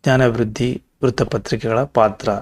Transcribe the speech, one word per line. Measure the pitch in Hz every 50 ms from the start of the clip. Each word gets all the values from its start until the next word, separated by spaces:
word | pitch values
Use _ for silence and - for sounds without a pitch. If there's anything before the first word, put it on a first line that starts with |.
| _
ಜ್ಞಾನಾಭಿವೃದ್ಧಿ, | - 131 127 131 123 113 113 117 107 110 - 120 123 131 - _ _ _ _ -
ವೃತ್ತಪತ್ರಿಕೆಗಳ | 127 120 - 131 - - 110 98 - - 113 - 113 113 113 135
ಪಾತ್ರ | 139 _ 123 110 107 98 - - 113 101 101